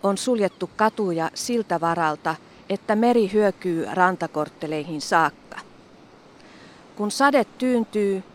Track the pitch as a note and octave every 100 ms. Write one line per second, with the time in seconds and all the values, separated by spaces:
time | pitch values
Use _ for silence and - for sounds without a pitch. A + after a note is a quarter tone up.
0 | G3 G3 - A#3+ G3 - F3+ - A3 -
1 | G3 E3 E3 - - A#3+ G#3+ E3+ E3 E3+
2 | D#3+ D3 E3 D#3+ - - - G3 - G#3+
3 | A#3 A#3+ G3 G#3+ G#3 F#3 F#3 E3 G#2 F3+
4 | F3+ F#3 E3 D3+ D3+ - D#3 D#3 D3+ D3+
5 | - F3 D3+ - - - - - - -
6 | - - - - - - - - - -
7 | G#3 - C#4 C#4 - - B3+ B3 A3+ G#3+
8 | G3+ F#3+ -